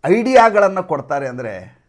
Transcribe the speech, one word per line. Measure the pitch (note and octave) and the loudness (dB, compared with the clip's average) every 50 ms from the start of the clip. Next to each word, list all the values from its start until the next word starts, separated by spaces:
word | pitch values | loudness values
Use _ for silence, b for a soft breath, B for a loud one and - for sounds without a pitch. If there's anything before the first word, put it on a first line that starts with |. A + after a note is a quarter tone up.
| - | 0
ಐಡಿಯಾಗಳನ್ನು | D3 F#3 A3+ A3+ C4 C4 B3 A3+ A3+ G3+ G#3 G3 F#3+ F#3+ F#3 F3+ | 0 0 0 0 4 4 6 6 6 4 2 2 2 0 -4 -6
ಕೊಡ್ತಾರೆ | - D#3+ C#3 B2+ - D3 C#3+ C#3 | -6 -8 -8 -6 -6 -6 -6 -6
ಅಂದರೆ | C3 B2 B2 B2 A2 G2+ F#2 F#2 F#2+ _ _ _ | -8 -10 -10 -10 -10 -12 -12 -16 -18 _ _ _